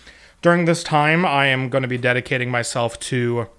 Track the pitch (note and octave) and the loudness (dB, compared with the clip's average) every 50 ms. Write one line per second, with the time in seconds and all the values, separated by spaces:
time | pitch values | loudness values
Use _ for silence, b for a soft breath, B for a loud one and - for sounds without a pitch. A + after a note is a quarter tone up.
0 | B B B B B B B B - E3+ E3+ F3 F3 E3 E3+ E3 - - D#3+ D3+ | B B B B B B B B 2 2 4 4 4 2 0 0 -2 0 0 2
1 | D3 D3+ D#3+ E3+ F#3 F3+ C#3+ C#3 C#3 C#3 C3 C3 C3 B2+ A#2+ C3+ C3 B2 B2+ B2 | 4 4 2 2 2 2 2 2 2 2 2 0 0 -2 -2 -2 -2 -2 -4 -2
2 | A#2+ B2 B2 B2+ B2 - C#3 B2+ B2 B2 B2+ A#2+ A#2 - - C3 A#2 A#2 - - | 0 0 0 0 -2 -2 -4 -4 -2 -2 -2 -4 -4 -4 -4 -2 -2 -4 -4 -6
3 | - - C#3 B2 A#2+ A#2+ A#2+ A#2+ A2+ - - | -10 -4 -2 -2 0 0 -2 -2 -4 -8 -10